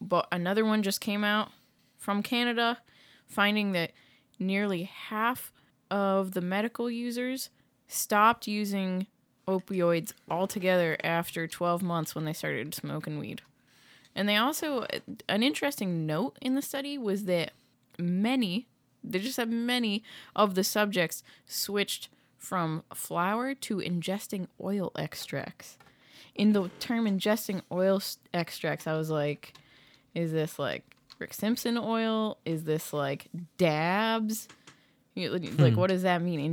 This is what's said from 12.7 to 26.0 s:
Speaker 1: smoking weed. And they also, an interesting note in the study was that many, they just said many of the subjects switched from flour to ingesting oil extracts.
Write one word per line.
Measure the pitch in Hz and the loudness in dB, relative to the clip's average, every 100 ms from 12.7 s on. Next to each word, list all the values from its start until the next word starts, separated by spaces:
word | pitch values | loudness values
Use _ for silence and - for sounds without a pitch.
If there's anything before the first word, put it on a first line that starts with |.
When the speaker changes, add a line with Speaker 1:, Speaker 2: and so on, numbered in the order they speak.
Speaker 1:
smoking | - 147 151 156 151 | -8 -6 -6 -6 -6
weed. | - - - _ _ _ - - - | -8 -10 -14 _ _ _ -20 -20 -12
And | - 208 | -2 2
they | 208 | 4
also, | 254 311 311 262 - - - - - | 2 0 -2 -2 -4 -6 -8 -10 -2
an | 208 | 2
interesting | 254 311 285 - 190 170 156 | 2 2 -2 -2 -2 0 0
note | 156 254 - | 0 -2 -4
in | 254 | -2
the | 262 | -2
study | 277 277 277 285 | -2 -6 -6 -4
was | 214 196 | -2 -2
that | 196 175 156 - _ _ _ - | 2 0 0 -6 _ _ _ -4
many, | 175 180 220 262 202 190 - _ _ _ | 0 2 2 2 2 -2 -4 _ _ _
they | - 185 | -6 -4
just | 233 254 | -4 -4
said | 226 | -2
many | 233 240 247 226 202 - - - | -2 0 0 2 -2 -6 -20 -8
of | - 208 | 2 2
the | 185 | 4
subjects | 190 214 208 185 160 - - - - | 2 2 2 2 0 -2 -14 -20 -10
switched | - - 202 196 - - _ _ _ | -6 -2 -2 -2 -4 -10 _ _ _
from | - 185 160 160 - | -6 -2 0 -2 -6
flour | - - 165 185 220 262 | -12 -6 -2 0 0 -2
to | 269 - 196 | -6 -4 -2
ingesting | - 175 165 202 - 202 180 - | -2 -2 -2 -4 -4 -6 -6 -8
oil | 185 202 180 - | -4 -2 -2 -4
extracts. | 151 - - 139 - - - - - _ | -6 -8 -6 -6 -6 -12 -20 -20 -20 _